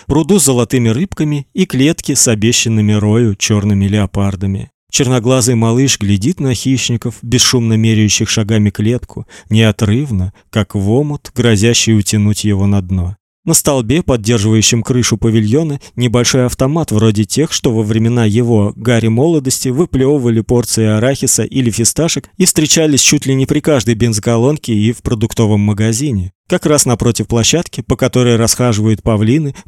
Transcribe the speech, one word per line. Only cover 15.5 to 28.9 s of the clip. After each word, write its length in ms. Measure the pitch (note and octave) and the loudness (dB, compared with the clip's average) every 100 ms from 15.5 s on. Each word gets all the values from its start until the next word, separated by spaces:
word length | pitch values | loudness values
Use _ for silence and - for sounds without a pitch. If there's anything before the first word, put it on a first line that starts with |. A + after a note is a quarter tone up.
| C3+ E3 C#3+ - - | 0 -2 -6 -10 -4
небольшой 500 | B2 A#2+ A#2+ C3+ B2 | 0 0 0 0 0
автомат 460 | - C3 D#3+ D#3 | 0 -2 -2 -2
вроде 320 | G#2+ A2 G#2 | 0 2 2
тех, 260 | G#2+ - D#3+ | -2 -2 -2
что 240 | - C#3+ | -2 -2
во 80 | A2 | 0
времена 420 | G#2+ A2 A2+ A#2+ | 0 0 0 2
его, 480 | A2 G#2 A#2+ A2+ G2+ - | 2 2 2 2 0 -2
Гарри, 320 | A#2+ A#2 A2+ | -2 0 2
молодости 600 | A2+ D#3 D#3+ C3 - C3 | 0 2 0 -2 -4 -2
выплёвывали 720 | B2+ F3 C3+ C3 D3 A#2+ A2+ | -2 0 0 2 2 2 0
порции 420 | G#2+ B2 A2+ - | 0 0 0 -2
арахиса 580 | A2 G#2+ B2 C#3 C3 - | 0 2 0 0 -2 -2
или 300 | G#2+ C3+ B2 | -2 -2 -2
фисташек 580 | G#2 A2+ - E3 - - - | 0 -2 -2 -2 -4 -6 -2
и 80 | |
встречались 580 | F3+ - D3+ - D#3 C3+ | 0 0 0 2 2 2
чуть 240 | - D3+ C3 | 2 0 0
ли 80 | |
не 120 | C3 C3+ | 0 0
при 120 | D3 | 0
каждой 380 | D#3+ C#3+ A2 A2 | 2 0 2 0
бензоколонке 760 | A#2 G#2+ A#2 A#2 B2 D#3 - | 0 -2 0 0 0 0 -2
и 200 | G#2+ G#2+ | 0 0
в 100 | A#2+ | -2
продуктовом 560 | - A2+ A2+ - A2 G#2 | -4 -2 -2 0 2 2
магазине. 720 | G#2 G2+ A2 A2+ D3 G2+ F#2 - - | 0 0 -2 -2 -2 -4 -6 -10 -4
Как 180 | - D#3+ | -2 2
раз 200 | D3 - | 0 2
напротив 400 | A#2+ A#2+ A2 A2 | 0 0 -2 -2
площадки, 540 | A2+ A2 D#3 - - | 0 0 0 -2 -8
по 160 | - C3 | -6 -2
которой 400 | B2+ B2+ A#2+ A#2 | 0 2 2 2
расхаживают 680 | A2+ - B2 G#2 G#2+ | 0 0 0 2 0